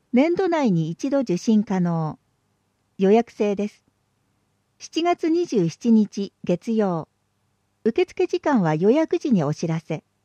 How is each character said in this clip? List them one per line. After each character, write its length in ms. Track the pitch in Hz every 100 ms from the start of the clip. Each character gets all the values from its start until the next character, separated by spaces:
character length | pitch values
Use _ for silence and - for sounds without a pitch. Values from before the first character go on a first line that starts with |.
| _
年 220 | 240 320
度 140 | 349 381
内 240 | 330 262
に 180 | 170 160
一 220 | 170 -
度 80 | 277
受 180 | 254 180
診 260 | - 214
可 160 | 208 190
能。 380 | 175 165 156 - _ _ _ _ _ _ _ -
予 140 | 190
約 180 | 220 233
制 260 | - 208 196
で 120 | 208
す。 200 | - _ _ _ _ _ _ _ _ _ _
七 220 | - -
月 260 | 339 349 339
二 200 | 339 339
十 220 | 226 165
七 220 | - 240
日 420 | 220 208 - 202 -
月 280 | - 175 -
曜。 340 | 220 202 165 - _ _ _ _ _ _ _
受 220 | 214 233 359
付 220 | - 370
時 120 | 359
間 220 | 330 262
は 140 | 165 156
予 160 | 196
約 260 | 285 320 349
時 140 | 311
に 120 | 208
お 80 | 143
知 140 | 151 165
ら 140 | 160
せ。 240 | - 156 - _